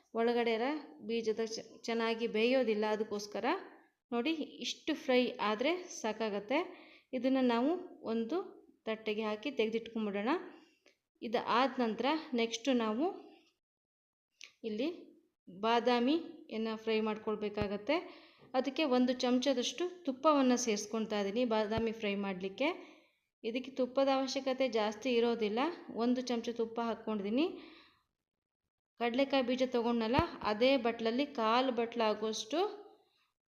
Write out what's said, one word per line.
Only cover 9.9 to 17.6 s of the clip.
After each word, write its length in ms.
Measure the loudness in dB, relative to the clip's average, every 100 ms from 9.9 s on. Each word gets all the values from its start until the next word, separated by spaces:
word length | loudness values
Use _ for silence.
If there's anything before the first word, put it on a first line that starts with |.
| -4 -4 -2 0 -2 -4 -16 -20 _ -20 _ _ _
ಇದು 240 | -4 -2 2
ಆದ 220 | 2 2 2
ನಂತರ 260 | 0 0 0 -2 -2
ನೆಕ್ಸ್ಟು 400 | -2 0 0 0
ನಾವು 600 | 2 2 0 0 -2 -12 -20 _ _ _ _ _ _ _ _ _ -20 -20 _
ಇಲ್ಲಿ 540 | -6 -2 -4 -4 -12 -20 _ _ -20
ಬಾದಾಮಿಯನ್ನು 1300 | -4 2 2 4 2 4 2 -2 -12 -10 -6 -4 -4
ಫ್ರೈ 220 | -2 0
ಮಾಡ್ಕೊಳ್ಬೇಕಾಗತ್ತೆ. 1300 | 0 -2 -4 -4 -4 -2